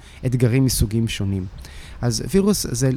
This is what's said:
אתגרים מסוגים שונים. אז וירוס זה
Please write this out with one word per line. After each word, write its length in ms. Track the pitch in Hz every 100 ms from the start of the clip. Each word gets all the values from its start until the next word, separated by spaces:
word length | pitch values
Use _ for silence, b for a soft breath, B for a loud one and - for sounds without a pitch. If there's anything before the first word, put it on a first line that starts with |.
| B B 127
אתגרים 400 | 123 120 131 131
מסוגים 420 | - 104 113 113
שונים. 380 | - 98 98 92 - B B B B
אז 220 | 120 110 -
וירוס 320 | 190 196 185 -
זה 180 | 120 131